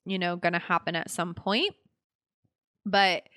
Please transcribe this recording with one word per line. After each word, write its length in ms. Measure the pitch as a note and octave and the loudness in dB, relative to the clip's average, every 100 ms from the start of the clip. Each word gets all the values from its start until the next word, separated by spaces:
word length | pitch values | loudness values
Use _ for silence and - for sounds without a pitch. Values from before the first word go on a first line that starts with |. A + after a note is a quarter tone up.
you 140 | F#3 F#3+ | -6 -2
know, 180 | F3 F3 | -2 0
gonna 220 | F3 E3+ | 0 0
happen 360 | - F3 - | 0 0 0
at 160 | E3 - | -4 -4
some 220 | - F3 | -4 -6
point. 420 | E3+ F#3+ A3+ G4 - _ _ _ _ _ _ _ _ _ _ | -4 0 2 0 -4 _ _ _ _ _ _ _ _ _ _
But, 380 | G#3 G3 F#3+ F3 - | 0 4 4 2 -6